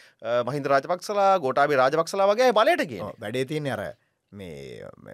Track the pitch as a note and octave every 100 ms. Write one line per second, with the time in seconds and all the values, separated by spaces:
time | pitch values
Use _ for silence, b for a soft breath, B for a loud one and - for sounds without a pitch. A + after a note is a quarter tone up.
0 | b b A2+ A#2+ A#2+ C#3+ C#3 C#3 D3 F3
1 | - G#3 G3 F#3+ C3 C3 C#3+ C#3 C3 D#3
2 | E3 G3 G3 G#3+ B3+ A3 B3+ E4+ G#3+ G#2+
3 | G#2 - G#2+ B2 C3 D3+ C#3+ A2 F2+ -
4 | _ _ _ G2+ F#2 D2 C2+ A#1 G1+ G1+
5 | G1+